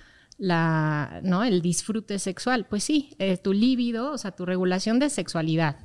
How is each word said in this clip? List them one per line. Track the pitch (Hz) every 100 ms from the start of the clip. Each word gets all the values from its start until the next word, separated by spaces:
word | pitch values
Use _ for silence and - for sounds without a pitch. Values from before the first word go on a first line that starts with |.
| - - - -
la, | 190 165 165 160 156 151 143 87
¿no? | 185 180
el | 240 180
disfrute | 170 165 - 220 - 202
sexual. | 196 180 - 254 190
Pues | 208
sí, | - 302 277 -
eh, | 196 180
tu | 196
líbido, | 196 247 254 240 226 269
o | 277
sea, | 202
tu | - 180
regulación | 185 185 185 214 240
de | 294
sexualidad, | 240 180 170 160 160 160 -